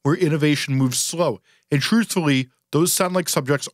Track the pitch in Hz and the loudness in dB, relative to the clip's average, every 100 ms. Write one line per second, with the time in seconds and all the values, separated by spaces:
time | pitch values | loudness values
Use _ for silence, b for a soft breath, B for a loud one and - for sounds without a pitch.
0 | 139 175 175 156 151 143 - 135 131 123 | -2 0 0 2 2 0 0 0 0 0
1 | - 165 165 104 b b b 143 - 226 | -4 -2 -2 -4 b b b -2 2 2
2 | 220 190 156 131 127 _ _ 147 175 - | 2 0 0 0 -2 _ _ 0 2 0
3 | 185 185 180 170 131 143 - | 0 -2 -2 -2 0 -2 -2